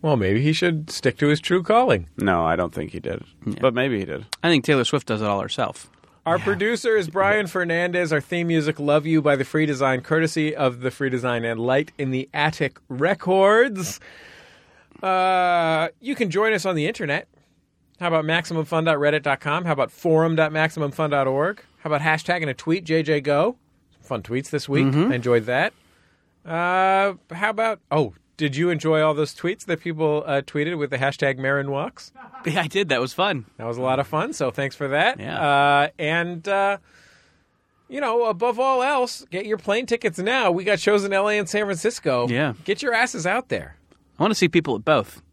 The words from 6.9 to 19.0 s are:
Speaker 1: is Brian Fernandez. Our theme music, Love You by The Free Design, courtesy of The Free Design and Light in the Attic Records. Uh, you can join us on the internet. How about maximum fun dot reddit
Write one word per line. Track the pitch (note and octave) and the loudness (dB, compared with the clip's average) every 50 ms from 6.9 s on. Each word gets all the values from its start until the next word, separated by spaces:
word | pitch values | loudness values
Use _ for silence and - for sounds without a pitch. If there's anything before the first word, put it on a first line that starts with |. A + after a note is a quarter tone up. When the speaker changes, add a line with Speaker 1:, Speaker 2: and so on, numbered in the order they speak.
| A3 | 2
Speaker 1:
is | G#3+ F#3+ D#3+ | 2 0 0
Brian | D3+ F#3+ F#3+ G3 G#3 G#3+ G#3 F3 | 0 0 2 2 2 0 0 -2
Fernandez. | - F#3 F3+ E3+ E3 E3+ F3 F3+ F3 F3+ F3+ D#3+ D#3 | -2 -4 -2 0 0 -2 -2 0 0 -2 -2 0 0
Our | D3+ | -2
theme | C3 - - E3+ E3+ | -2 -2 -4 -4 -2
music, | E3+ E3 D#3+ D3+ D3+ D#3 - | 0 0 2 2 0 -2 -2
Love | C#3+ D3 D3 D3+ D3 | 0 2 2 2 2
You | D#3+ D#3+ D#3 | 2 0 2
by | D3 D3+ C#3+ | 4 4 2
The | C3+ C3+ | 2 0
Free | - - D#3 D#3 | -2 0 0 0
Design, | D3+ D3+ B2+ C#3 C3+ C3 B2+ B2+ | 0 0 0 0 0 0 -2 -2
courtesy | - D#3+ D#3+ D#3+ D#3+ D#3+ E3 D3+ D3+ D3+ | -2 0 0 0 0 0 -2 -2 -2 -2
of | - D3 C3 B2 A#2+ | 0 0 0 0 -2
The | B2 C3 | -6 -6
Free | B2 - C#3+ C3+ | -4 -2 -4 -2
Design | B2+ B2+ A#2 B2+ A#2+ A#2 A#2 | -2 -2 -2 -2 -2 -2 -2
and | A#2 A#2 A2+ | -4 -4 -2
Light | A#2 B2 C3 C#3 D#3 D#3 _ _ | -2 0 0 0 0 -2 _ _
in | D3 C3 C3 | -6 -4 -4
the | C3 C3 - - | -4 -6 -6 -4
Attic | D3 D3 D#3 D#3 - D3+ C3 - - _ _ | -2 -2 -2 0 -2 -4 -4 -4 -10 _ _
Records. | C3+ A#2+ C#3 E3+ G3 E3+ - F#3 F#3 F#3+ F#3+ G3 G#3 A3 A#3+ B3 G#3+ F#3+ F3+ - - - - - - - - - - - - - - - _ _ _ _ _ _ _ - - | -6 -2 0 0 0 -2 -2 0 2 4 6 6 6 6 4 2 0 -6 -6 -8 -8 -12 -16 -20 -20 -20 -20 -20 -20 -20 -20 -20 -20 -20 _ _ _ _ _ _ _ -6 -2
Uh, | F#3+ F#3 F#3 F#3 F#3 F#3 F#3 F3+ F3+ F3 F3 E3 E3 D#3+ D#3 D#3+ E3 - _ | 0 2 2 4 4 4 4 4 4 4 2 2 2 2 0 0 -2 -4 _
you | - A#3+ C#4+ | -8 -8 -2
can | - B3 G3 | -2 -2 -2
join | D#3 F#3+ G#3+ A3 A3 | 0 0 2 2 2
us | G3 D#3 | 0 0
on | G3 F#3 | -2 -2
the | D#3+ D3 | 0 0
internet. | E3 A#3 - - C#3+ C#3+ E3 - _ _ _ _ _ _ _ _ _ _ _ _ _ _ _ | -2 -2 -4 -4 -2 -2 -4 -4 _ _ _ _ _ _ _ _ _ _ _ _ _ _ _
How | F3 F3 | -4 0
about | E3 D#3+ D#3 | 0 0 0
maximum | D#3 D#3+ E3+ E3 - E3+ D#3+ D#3 | 2 0 -2 -2 -2 -4 -4 -4
fun | - - D#3+ D#3+ | -2 -2 0 2
dot | E3 D#3+ | 2 2
reddit | C#3+ | 2